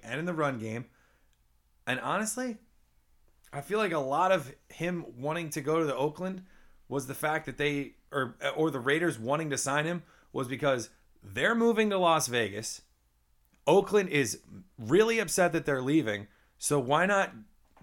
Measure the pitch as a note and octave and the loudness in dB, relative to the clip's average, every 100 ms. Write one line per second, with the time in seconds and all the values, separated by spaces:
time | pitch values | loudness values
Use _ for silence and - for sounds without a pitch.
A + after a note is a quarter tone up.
0 | A2 C3+ F3 D#3+ C#3+ B2 A2 A2+ - _ | -10 -6 -4 -2 -2 -2 -6 -8 -10 _
1 | _ _ _ _ _ _ _ _ - B2+ | _ _ _ _ _ _ _ _ -6 -4
2 | B2+ F3+ G#3+ B3 B3+ G#3+ _ _ _ _ | -2 -2 -4 -4 -6 -8 _ _ _ _
3 | _ _ _ _ _ C#3+ C#3 G#3+ G3+ D#3 | _ _ _ _ _ -12 -4 -2 0 0
4 | C3 C#3+ F#3 F#3 B2+ - _ - E3+ F3 | 0 2 4 2 0 -14 _ -6 -4 -4
5 | B2+ A#2+ C#3+ E3+ D#3+ D#3+ C#3 D#3+ D3+ B2+ | -8 -8 -6 -4 -6 -6 0 2 2 2
6 | D3 D3 F#3 F#3+ - - - - - C#3 | 0 -2 -8 -8 -14 -20 -20 -20 -8 -6
7 | B2+ C3+ D#3 D#3 D3+ B2 D3 C#3+ C3+ - | -6 -4 -2 -2 -4 -4 -2 -2 -6 -12
8 | _ C#3 B2 - C#3 D3+ D#3+ C3+ B2+ D#3+ | _ -4 -4 -4 -4 0 -2 0 0 2
9 | E3+ A2+ A2+ D3+ D#3 C3 C#3 C#3+ D#3+ F3 | 0 -2 -2 -2 -2 -2 0 0 -2 -4
10 | - _ _ C3 B2 C3 C#3+ B2 A2 _ | -10 _ _ -6 -4 0 0 0 -2 _
11 | _ _ G2+ G2+ F#3 A#3 A#3 A3 G#3+ F#3+ | _ _ -10 -2 0 4 4 4 2 4
12 | F3 D#3+ B2 A#2+ G#2 G#2 A2 - - _ | 4 4 2 0 0 -4 -8 -12 -18 _
13 | _ _ _ _ _ _ - F#3+ F#3 G#3 | _ _ _ _ _ _ 4 4 6 2
14 | F#3 C#3+ A#2 - - G2 - - A2 F3 | 2 2 0 -4 -14 -20 -20 -10 4 4
15 | A3+ A3+ F#3 - F3 D#3+ - C3+ B2+ D#3 | 6 2 0 2 2 2 0 0 2 2
16 | A2 G#2 G#2 _ _ _ - D3 B2 D3+ | 2 -2 -8 _ _ _ 0 0 2 2
17 | F#3+ G3 - A2+ G#2+ _ _ _ | 4 2 0 -6 -20 _ _ _